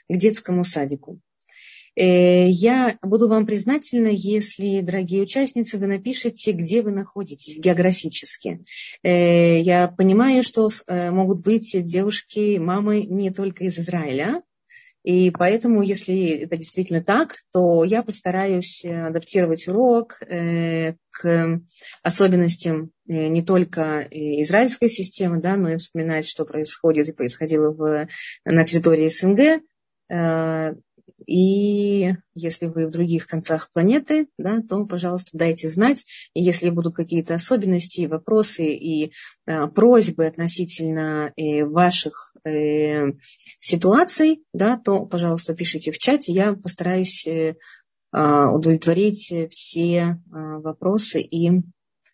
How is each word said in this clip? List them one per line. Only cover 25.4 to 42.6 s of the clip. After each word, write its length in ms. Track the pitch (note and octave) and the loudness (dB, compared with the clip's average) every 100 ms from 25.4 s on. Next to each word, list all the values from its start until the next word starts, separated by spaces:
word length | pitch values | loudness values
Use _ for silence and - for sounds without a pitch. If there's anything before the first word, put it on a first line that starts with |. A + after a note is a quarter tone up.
да, 140 | F3 G3 | -2 0
но 140 | E3+ | 0
и 80 | E3 | -2
вспоминать, 500 | - E3 E3 D#3 D3+ | -6 -6 -2 -2 -4
что 160 | - | -6
происходит 640 | D3 D3+ D3+ - E3 D#3 D3+ | -6 -6 -6 0 2 2 0
и 60 | |
происходило 580 | D3+ B2 - D#3 D#3 D3+ | -2 -6 -4 -2 2 0
в, 380 | D#3 D3+ D3+ D#3 - - - | 0 -2 -2 -4 -10 -16 -10
на 200 | - E3 E3 | 0 2 4
территории 420 | E3+ E3+ D#3+ D#3+ | 2 4 4 2
С 160 | - | 2
Н 120 | F#3 G3+ | 2 4
Г. 260 | D4 D#4+ - _ _ _ - | 4 4 -4 _ _ _ -8
Э, 600 | F3 E3 D#3+ D#3+ D#3+ D#3 D#3+ _ _ _ - - | -2 0 0 -2 -2 -4 -8 _ _ _ -16 -2
и 840 | F3+ F#3+ G3 G#3 G3+ G3+ G3+ F3+ F3+ _ | 2 4 2 0 0 0 0 0 -2 _
если 340 | E3 E3 - E3+ | -10 -8 -6 -6
вы 200 | E3 D#3+ | -4 -4
в 40 | |
других 360 | E3 E3+ E3 - | -2 0 -2 -2
концах 440 | D#3+ - D#3+ - | -6 -4 -4 -4
планеты, 560 | E3+ F#3 C#4+ - D#4 D4+ - | 2 4 2 2 -2 -2 -6
да, 240 | F#3 A3+ | -4 -4
то, 240 | A3 G3 G#3 | -2 -4 -4
пожалуйста, 520 | F3 F3 F3+ - D#3+ | -4 -4 -6 -6 -2
дайте 300 | E3 E3 D#3+ | -2 -2 -4
знать. 380 | E3+ A#3+ C#4 - - - | 0 2 0 -6 -18 -10
И 80 | E3 | -2
если 280 | F3 E3+ F3 | 0 0 0
будут 260 | E3+ E3 E3+ | -2 -4 -4
какие-то 400 | E3+ E3+ E3 E3 | -4 -4 -2 -4
особенности, 680 | - B3+ F#3+ F3+ - - D#3 | 0 0 0 -2 -2 -6 -4
вопросы 680 | D#3 - A3 G#3+ - D#3+ | -4 0 0 2 0 -2
и, 380 | - D#3+ D#3 D#3 - - _ - | -4 -4 -4 -4 -8 -20 _ -6
э, 220 | D#3+ D3+ | -4 -2
просьбы 580 | - A#3 A#3+ E3+ E3 D#3+ | 4 6 8 4 0 -2
относительно, 1080 | E3+ E3+ F#3 E3+ - D#3+ D#3+ D#3 D#3 D3+ - | -2 -4 -4 -6 -6 -4 -4 -4 -4 -6 -6
э, 300 | D#3 D3+ D3 | -2 0 0
ваших, 720 | D#3+ F3+ F3+ D3+ - - _ D#3+ | 2 2 2 -4 -10 -20 _ -6
э, 640 | D3+ | -2